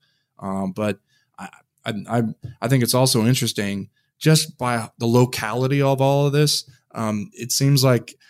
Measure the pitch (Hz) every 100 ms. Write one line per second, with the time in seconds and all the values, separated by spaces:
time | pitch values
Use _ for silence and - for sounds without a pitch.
0 | _ _ _ _ 98 95 95 92 107 101
1 | _ _ _ - 98 - _ _ - 104
2 | 98 117 113 - - - 120 135 120 123
3 | 131 117 113 127 117 - 101 101 - _
4 | _ _ 156 156 156 - 123 120 110 -
5 | 117 120 127 - 110 120 131 143 139 135
6 | 139 139 143 143 151 - - _ _ -
7 | 110 104 98 - 120 - 139 143 131 120
8 | - -